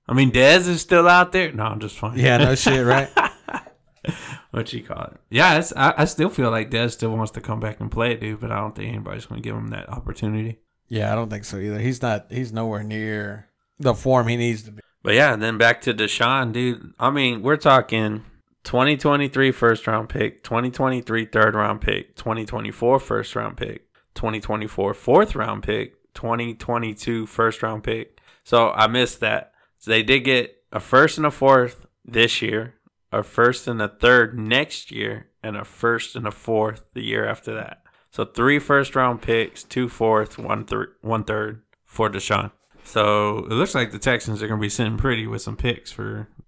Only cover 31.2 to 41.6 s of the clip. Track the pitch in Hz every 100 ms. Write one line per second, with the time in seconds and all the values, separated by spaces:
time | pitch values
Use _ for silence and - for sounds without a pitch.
31.2 | 151 - 135 131 123 - - _ - 113
32.2 | 117 - 110 110 120 - _ _ _ 113
33.2 | 101 - 120 127 - 113 104 - 120 123
34.2 | 113 120 107 127 151 - - 107 107 107
35.2 | - _ 110 104 - - 117 117 - 120
36.2 | 107 - - 110 107 104 - 123 110 110
37.2 | 110 110 - 110 107 - _ _ _ -
38.2 | 117 - 123 143 143 139 135 135 127 117
39.2 | - 113 107 - - 131 120 - 113 110
40.2 | 107 - 113 107 110 107 - _ 110 113
41.2 | 107 107 107 110